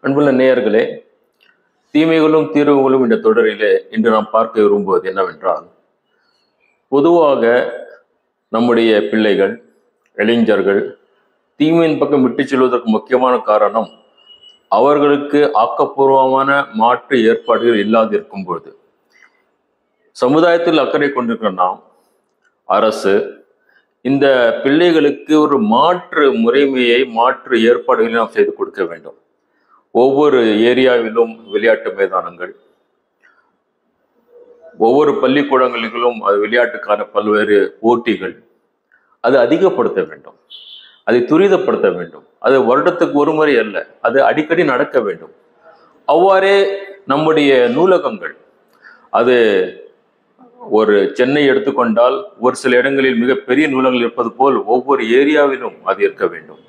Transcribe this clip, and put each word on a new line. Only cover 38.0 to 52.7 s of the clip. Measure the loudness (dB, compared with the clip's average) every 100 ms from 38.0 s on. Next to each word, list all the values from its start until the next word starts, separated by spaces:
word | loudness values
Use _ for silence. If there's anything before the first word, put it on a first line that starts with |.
| -2 -4 -6 -12 _ _ _ _ _ _ _ _
அது | 0 2
அதிகப்படுத்த | 2 2 0 0 -4 -4 -6
வேண்டும், | -10 -20 _ _ -20 -20 -20 -20 _
அதை | -2 -2 2
துரிதப்படுத்த | 2 2 2 0 0 -2 -2
வேண்டும். | -10 -16 _ _ 0
அது | 2 2
வருடத்துக்கு | 2 0 -2 -2 0
ஒரு | 0 0
முறை | 0 0
அல்ல, | -2 -6 -12 _ -2
அது | 0 0
அடிக்கடி | 0 -2 -2 0
நடக்க | -2 -2 -2
வேண்டும். | -4 -8 -14 _ _ _ -20 _ _ _ -2
அவ்வாறே | 2 4 2 2 2 0 -4 -12 -20 -4
நம்முடைய | -2 0 0 2 4 2 0
நூலகங்கள், | 2 2 -2 -8 -14 -16 _ _ _ _ -20 _ _ -2
அது | 2 2 2 0 -4 -8 -20 _ _ _ _ _ -20 _ -4 0
ஒரு | 2 2 0 0
சென்னை | 0 2 2
எடுத்துக்கொண்டால் | 0 -2 -2 -2 2 0 0 -10 -4
ஒரு | -4 -2
சில | 0